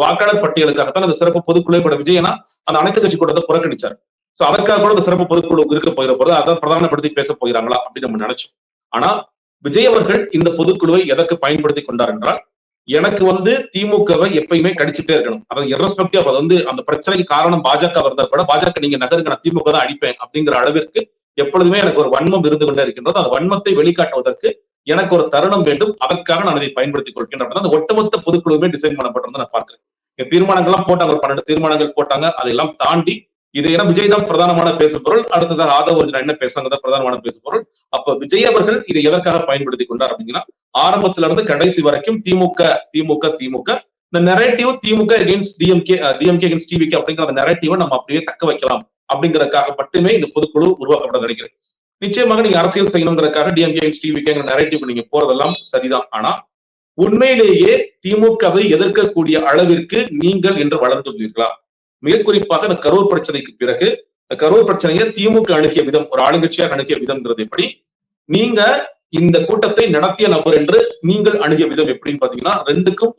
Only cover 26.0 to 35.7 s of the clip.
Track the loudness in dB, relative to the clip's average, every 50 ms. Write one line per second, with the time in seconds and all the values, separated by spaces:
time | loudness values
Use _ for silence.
26 | -4 -4 -4 -4 -2 -4 -2 -2 0 -2 -2 -2 -4 -4 -4 -4 -4 -2 -4 -6
27 | -8 -8 -10 -12 -12 -10 -8 -8 -8 -6 -4 -4 -2 0 0 0 0 0 -2 -2
28 | 0 -2 -4 -4 -2 -2 -2 0 0 0 0 2 2 0 -2 -2 -4 -4 -4 -4
29 | -6 -6 -6 -6 -8 -8 -10 -10 -10 -6 -6 -6 -6 -6 -14 _ _ _ _ _
30 | _ _ _ -12 -6 0 2 2 2 4 2 2 2 2 2 0 2 0 2 2
31 | 2 0 0 0 0 -2 -4 -4 -2 -2 -2 0 0 0 0 0 -2 -2 -2 -4
32 | -2 -2 -2 -2 0 -2 -2 -2 -4 -4 -2 -2 -2 -4 -4 -4 -2 0 0 0
33 | 0 -2 -4 -6 -12 _ _ _ _ _ _ -4 -2 0 0 2 2 2 2 2
34 | 4 2 2 2 0 0 0 0 2 2 2 2 2 0 2 2 2 2 2 0
35 | -2 0 0 0 0 0 0 0 0 0 0 0 2 2